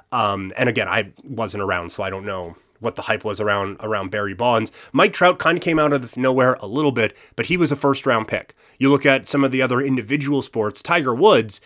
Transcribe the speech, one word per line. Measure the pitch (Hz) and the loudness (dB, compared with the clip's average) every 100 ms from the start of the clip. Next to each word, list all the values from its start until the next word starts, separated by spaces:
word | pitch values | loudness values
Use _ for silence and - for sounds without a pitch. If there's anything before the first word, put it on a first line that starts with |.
| - | -6
Um, | 123 107 101 95 110 | -2 0 -2 -6 -2
and | 120 | 0
again, | 113 92 | 0 0
I | 104 98 _ | -2 -2 _
wasn't | - 113 110 104 | -12 -8 -6 -4
around, | 98 90 85 | -2 -2 -4
so | - | -6
I | 95 | -6
don't | 95 101 | -6 -8
know | 92 87 82 _ - | -8 -10 -14 _ -8
what | 113 - | -8 -6
the | |
hype | 107 110 | -6 -4
was | 107 98 | -4 -4
around, | 104 101 98 98 | -2 -2 -2 -8
around | 110 104 95 | -6 -4 -4
Barry | 104 101 | -6 -6
Bonds. | 95 120 117 113 - - | -2 2 2 0 -10 -4
Mike | 139 151 | 2 4
Trout | - 180 180 | 6 2 4
kinda | 160 175 | 0 0
came | 170 156 | 0 2
out | 151 | 2
of | 143 120 - | 2 -2 -2
nowhere | 131 131 127 123 | 0 4 2 2
a | 101 | -4
little | 127 151 | -2 0
bit, | 117 107 - - - | 2 -2 -2 -16 -8
but | - | -2
he | 175 | 0
was | 156 | 0
a | 139 | 2
first | 143 139 135 | 0 0 2
round | 113 110 | 0 0
pick. | 104 - - _ - | -6 -8 -20 _ 0
You | 135 | 2
look | 139 143 | 4 4
at | 131 - | 2 0
some | 143 | 0
of | 135 | 2
the | 131 | 2
other | 127 123 | 0 0
individual | 139 131 110 147 139 139 | 0 -2 -2 -4 0 -2
sports, | 135 117 107 104 | -2 -4 -4 -4
Tiger | - 175 131 117 | -2 0 0 4
Woods | 208 147 110 - | 6 4 2 -8